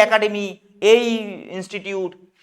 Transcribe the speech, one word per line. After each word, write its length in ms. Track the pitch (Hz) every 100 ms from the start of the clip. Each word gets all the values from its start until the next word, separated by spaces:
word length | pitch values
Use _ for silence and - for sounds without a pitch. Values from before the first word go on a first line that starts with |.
| 214
একাডেমি, 400 | 214 214 208 196 180 _ _ 208
এই 120 | 233 240 226 208 185 - 185
ইনস্টিটিউট 540 | 185 202 196 196 180 - _ _